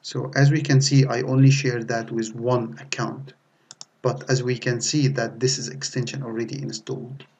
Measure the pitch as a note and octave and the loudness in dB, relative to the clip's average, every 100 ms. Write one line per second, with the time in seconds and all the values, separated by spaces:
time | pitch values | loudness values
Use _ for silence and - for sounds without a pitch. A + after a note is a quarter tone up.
0 | - B2+ - C3+ C#3+ D#3 C#3+ C3 - C#3 | -8 -8 -4 4 4 4 4 4 6 4
1 | B2+ A#2+ C3 C3 C3+ C3+ C3 A#2+ A2+ A#2 | 4 2 0 6 6 6 2 -2 -4 -4
2 | A2+ A2+ A2 A2+ A#2 B2 A2+ A2+ - - | -4 -4 -4 -4 -2 0 -2 -10 -10 -6
3 | A2+ C3+ C#3 - _ _ _ - - _ | -6 -8 -14 -20 _ _ _ -20 -20 _
4 | B2+ C3 - B2+ B2 A#2+ B2+ A#2+ - D3+ | -2 -2 -2 -2 0 -2 -2 -2 -2 2
5 | C3+ - A2+ A2+ C3 C3+ - - - B2+ | 2 0 -4 -2 -2 -2 -6 -8 -6 -4
6 | A#2 - A#2 A2+ A2+ C#3 C#3 A2 - C3 | -6 -6 -8 -6 -6 -8 -10 -10 -10 -10
7 | A#2+ C#3 - | -10 -16 -18